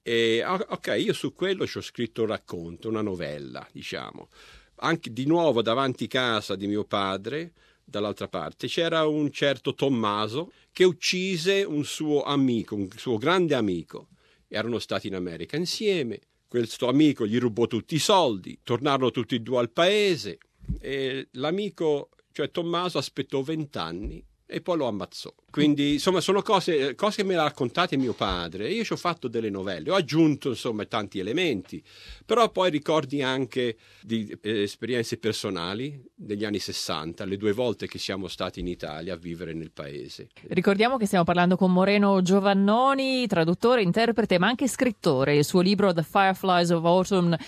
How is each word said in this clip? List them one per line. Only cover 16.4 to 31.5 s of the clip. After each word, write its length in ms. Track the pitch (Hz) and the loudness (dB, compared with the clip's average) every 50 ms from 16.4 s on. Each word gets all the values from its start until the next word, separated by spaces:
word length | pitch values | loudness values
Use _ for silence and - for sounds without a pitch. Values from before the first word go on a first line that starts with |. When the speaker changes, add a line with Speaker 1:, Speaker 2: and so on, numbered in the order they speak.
| _ _ | _ _
Speaker 1:
Quel 180 | - 120 120 113 | -2 -2 -2 -2
suo 200 | - - 131 123 | -4 -4 -2 2
amico 380 | 127 143 156 147 131 - 117 | 4 6 6 6 4 2 0
gli 120 | 104 110 123 | 0 0 2
rubò 280 | 123 120 104 113 117 | 2 0 2 2 0
tutti 280 | - - 110 - - 170 | 2 2 -2 -4 -2 -2
i 60 | 147 | -2
soldi, 580 | - - 208 185 165 131 107 95 - 123 123 - _ | 2 4 4 6 6 4 0 -2 -8 -12 -16 -16 _
tornarono 480 | - 120 110 135 151 - 135 131 120 | -2 -2 0 2 2 2 2 2 2
tutti 240 | - 131 113 - 131 | 0 0 -4 -2 -4
e 60 | 117 | -4
due 180 | 113 113 131 123 | -2 0 0 0
al 120 | 120 117 | 0 0
paese 680 | - - 170 185 208 214 208 196 175 127 104 98 80 - _ _ _ _ - - - - | 2 2 4 4 4 4 2 2 0 -2 -4 -10 -12 -12 _ _ _ _ -8 -8 -8 -8
e 480 | - - 135 139 135 131 131 135 - _ _ | -6 -8 -6 -4 -4 -4 -4 -6 -8 _ _
l'amico, 760 | 127 135 151 175 196 214 196 - - 170 156 147 143 - _ _ _ _ _ _ | -6 -4 -2 -2 -2 -4 -6 -4 -2 0 0 0 0 -2 _ _ _ _ _ _
cioè 180 | - 147 135 | -6 -6 -4
Tommaso, 460 | - 180 170 170 170 170 180 180 165 | -2 -4 -2 -2 -2 -2 -2 -2 -2
aspettò 460 | 151 139 - - - - - 143 135 135 | -2 -4 -4 -6 -8 -8 -4 -4 -4 -2
vent'anni 800 | 143 160 156 151 143 - 110 82 80 85 90 101 90 80 - - _ _ _ _ | -2 -4 -6 -6 -8 -6 -8 -6 -6 -6 -8 -8 -10 -10 -12 -16 _ _ _ _
e 140 | _ - 165 - | _ -12 -10 -4
poi 160 | 185 175 160 | -2 0 0
lo 80 | 139 | 0
ammazzò. 460 | 120 107 98 90 - - - - - - _ _ _ | -2 -2 -4 -8 -8 -10 -16 -16 -16 -18 _ _ _
Quindi, 440 | - 147 143 147 143 143 143 143 147 | 0 2 4 4 4 4 2 0 0
insomma, 260 | 139 - 196 185 180 | 0 2 2 2 2
sono 220 | - - 190 202 185 | 2 2 0 0 2
cose, 520 | - 214 185 - - 165 143 131 143 120 | 2 0 0 2 2 0 2 0 0 -2
cose 280 | - 196 208 202 - 196 | -2 -2 -2 0 0 -2
che 20 | |
me 100 | 190 185 | 0 2
le 60 | 165 | 2
ha 20 | 156 | 2
raccontate 540 | 147 - - 139 117 - - 175 - 156 | 0 0 -2 -4 -2 0 0 0 0 0
mio 160 | 135 131 120 98 | 0 0 0 -2
padre 560 | - 117 101 92 87 85 85 80 95 104 131 | -2 -2 -2 -2 -2 -4 -6 -8 -6 -6 -4
e 60 | 196 | -4
io 100 | 233 214 | -4 -4
ci 80 | - 220 | -4 -6
ho 40 | |
fatto 300 | - - 120 - - - | -4 -4 -4 -4 -4 -6
delle 240 | 123 110 117 113 107 | -6 -4 -4 -4 -2
novelle. 400 | 98 98 92 98 92 82 78 139 | -4 -4 -4 -6 -6 -6 -4 -2
Ho 60 | 185 | 0
aggiunto, 540 | 202 165 113 143 160 165 151 139 - - 143 | -2 0 0 4 4 4 4 4 0 -2 -6
insomma, 340 | 113 - - 131 113 104 101 | -6 -4 -4 -4 -4 -4 -4
tanti 340 | - - 113 104 98 - 101 | -2 -2 -4 -4 -4 -6 -6
elementi, 640 | 90 101 123 170 185 165 | -6 -4 -2 0 0 0